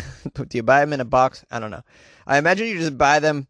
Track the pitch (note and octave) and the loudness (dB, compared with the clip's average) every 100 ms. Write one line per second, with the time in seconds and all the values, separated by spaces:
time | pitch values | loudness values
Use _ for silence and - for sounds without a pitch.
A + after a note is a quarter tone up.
0 | - - C3+ - B2+ B2 A2+ C#3 D3 C#3+ | -6 -16 -14 -12 -8 -6 2 4 4 -2
1 | A#2+ B2+ C3 - _ A#2+ A2 F#2 - _ | 0 2 2 -2 _ -10 -10 -12 -18 _
2 | _ _ - C#3 D#3+ F#3+ A3+ F#3 D#3+ C3 | _ _ -2 0 2 0 -2 -4 -6 0
3 | C#3+ D3+ D3+ D3 C3+ | 2 4 2 -2 -8